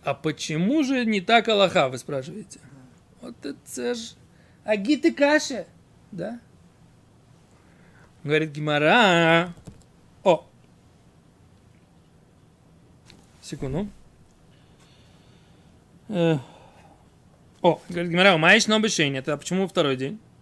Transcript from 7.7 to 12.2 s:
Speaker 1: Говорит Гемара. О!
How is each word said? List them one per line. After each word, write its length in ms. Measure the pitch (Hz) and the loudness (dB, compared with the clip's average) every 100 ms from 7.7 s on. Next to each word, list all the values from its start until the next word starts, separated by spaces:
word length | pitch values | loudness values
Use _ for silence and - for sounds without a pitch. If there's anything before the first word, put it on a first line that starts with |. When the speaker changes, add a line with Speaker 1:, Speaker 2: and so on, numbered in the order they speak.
| _ - - - _ | _ -20 -20 -20 _
Speaker 1:
Говорит 280 | 139 151 156 | -2 -2 -2
Гемара. 1000 | 147 151 147 151 226 208 170 165 165 180 175 - - _ _ _ _ | -6 -2 2 4 4 4 4 4 4 0 -10 -20 -20 _ _ _ _
О! 220 | - 170 - _ _ _ _ _ _ _ _ _ _ _ _ _ _ _ _ _ | 0 0 -2 _ _ _ _ _ _ _ _ _ _ _ _ _ _ _ _ _